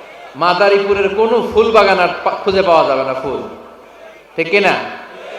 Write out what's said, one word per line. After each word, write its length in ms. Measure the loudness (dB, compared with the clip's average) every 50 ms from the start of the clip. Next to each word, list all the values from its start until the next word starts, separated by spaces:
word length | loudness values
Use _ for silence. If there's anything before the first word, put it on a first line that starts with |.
| -20 -20 -20 -20 -20 -14 -6
মাদারীপুরের 800 | -2 0 0 2 2 4 4 2 2 2 0 0 0 0 0 0
কোনো 340 | 0 0 2 0 0 -2 0 2
ফুল 160 | 2 2 4
বাগান 280 | 4 4 4 4 2 2
আর 100 | 0 -2 -2 -4 -4
পা-, 60 | -4
খুঁজে 320 | -4 -4 -2 0 0 2 2
পাওয়া 220 | 4 4 4 4
যাবে 200 | 2 0 -2 -2
না 100 | -4 -6
ফুল, 280 | -6 -6 -6 -6 -6 -8 -10 -14 -16 -20 -20 -20 -20 -20 -20 -20 -20 -20 -20 -20 -20 -20 -12 -6
ঠিক 140 | -6 -4 0
কিনা? 240 | 2 2 2 2 0 -2 -4 -8 -12 -14 -16 -18 -18 -18 -16 -16 -14